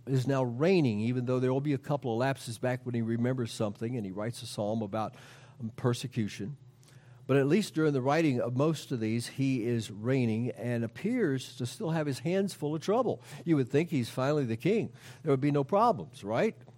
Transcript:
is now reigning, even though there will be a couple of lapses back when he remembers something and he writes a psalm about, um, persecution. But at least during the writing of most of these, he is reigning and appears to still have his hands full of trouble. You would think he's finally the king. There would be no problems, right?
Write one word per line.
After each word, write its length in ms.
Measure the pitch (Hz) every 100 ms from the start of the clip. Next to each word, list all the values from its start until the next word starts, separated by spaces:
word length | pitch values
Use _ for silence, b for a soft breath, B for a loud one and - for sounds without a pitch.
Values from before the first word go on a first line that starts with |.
| -
is 180 | 135 123
now 160 | 135
reigning, 600 | 123 120 165 185 131 104
even 240 | 117 123 123
though 140 | 127
there 140 | 127
will 80 | 135
be 120 | 147
a 40 | 139
couple 360 | - 143 127
of 40 | 113
lapses 400 | 135 131 - 107
back 260 | 123 127
when 120 | 127 117
he 80 |
remembers 480 | 113 117 123 131 113
something 440 | - 107 104 117 127
and 80 |
he 80 | 98
writes 300 | 95 113 -
a 60 | 117
psalm 340 | - 104 113
about, 320 | 101 110 104 B B B B B
um, 120 | 113 -
persecution. 800 | 123 120 131 120 101 - 101 143 - - B B B B -
But 100 | 135
at 80 | 139
least 300 | 208 - 156
during 180 | 156
the 80 | 135
writing 400 | 131 156 156 123
of 160 | 117 127
most 340 | 156 151 -
of 80 | 123
these, 280 | 110 117 -
he 380 | - 135 131 117
is 260 | 117 104
reigning 580 | 101 117 135 117 110 123
and 320 | - 120 120
appears 720 | 117 - 202 254 170 131 - -
to 100 | 120
still 240 | - 175
have 160 | 160 147
his 120 | 127
hands 360 | 165 190 202 -
full 180 | 147
of 80 | 156
trouble. 400 | 185 233 226 - B B 165
You 100 | 151
would 120 | 123
think 220 | 143 170
he's 180 | 143 110
finally 360 | - 135 151 120
the 120 | 113
king. 340 | 165 220 143 B B B
There 100 | 160
would 100 | 135
be 100 | 143
no 120 | 143
problems, 600 | 131 196 233 143 78 -
right? 320 | 98 120 214 - -